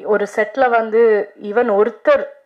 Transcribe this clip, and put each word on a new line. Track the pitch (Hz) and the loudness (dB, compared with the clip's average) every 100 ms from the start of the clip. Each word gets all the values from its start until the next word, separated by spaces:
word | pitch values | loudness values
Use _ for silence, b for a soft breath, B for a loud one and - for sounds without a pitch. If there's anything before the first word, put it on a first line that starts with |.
ஒரு | 196 202 202 | -4 -2 -2
செட்ல | - 214 - 254 | -4 -4 0 0
வந்து, | 233 226 220 233 208 - - | 0 0 2 4 2 -2 -10
even | 208 208 247 | -4 -2 0
ஒருத்தர், | 202 226 - - 554 190 - | 2 0 0 0 0 -2 -14